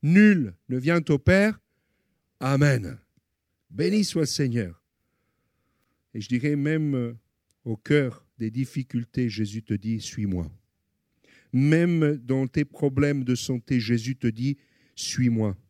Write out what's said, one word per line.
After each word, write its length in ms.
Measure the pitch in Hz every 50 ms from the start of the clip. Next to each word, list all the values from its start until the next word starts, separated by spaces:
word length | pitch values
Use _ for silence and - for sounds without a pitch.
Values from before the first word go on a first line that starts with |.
| -
Nul 520 | 147 170 190 208 214 208 175 135 101 87 _ _ _
ne 80 | 123
vient 260 | 127 123 147 170 175 156 -
au 100 | 156 139
Père. » 420 | - - 180 190 202 214 208 - _ _ _ _ _ _ _ _ _ _ _ _ _ _ _ _
Amen. 580 | - 131 139 135 147 147 135 120 104 80 67 - _ _ _ _ _ _ _ _ _ _ _ _ _ _
Béni 340 | - - - 175 196 214 208
soit 180 | - - 175 156
le 40 |
Seigneur. 560 | 139 - - 147 131 117 120 107 90 82 _ _ _ _ _ _ _ _ _ _ _ _ _ _ _ _ _ _ _ _ _ _ _ _ _ _ _ _
Et 60 | 113
je 80 | 107 -
dirais 280 | 120 120 117 147 147
même, 380 | 147 139 147 156 160 156 147 139
euh, 200 | 127 120 117 117 113 _ _ _ _ _ _ _ _ _
au 120 | 123 113
cœur 500 | - _ - 147 147 139 127 107 - _ _ _ _
des 120 | 117 110
difficultés, 760 | 110 127 135 123 - 151 127 _ - 120 117 - _ - 127 120
Jésus 340 | 104 107 110 101 101 113 107
te 120 | _ 107
dit, « 260 | 101 95 110 113 110
Suis-moi. » 500 | - - - - 107 101 92 90 85 73 - - _ _ _ _ _ _ _ _ _ _ _ _ _ _ _ _ _ _ -
Même 640 | 127 135 147 156 160 170 175 175 165 156 147 147
dans 300 | 143 117 123 131 131 135
tes 180 | 123 _ - 143
problèmes 600 | - - - - 143 135 135 143 143 147 143 131
de 100 | 123 123
santé, 460 | 120 - - 135 123 113 - 139 123
Jésus 360 | 110 104 120 117 113 120 135
te 100 | 127 -
dit, « 320 | 120 113 110 123 139 139 _ _ _ _ _ _ _ _
Suis-moi. » 640 | - - - - - 127 120 117 113 110 104 95 - _ _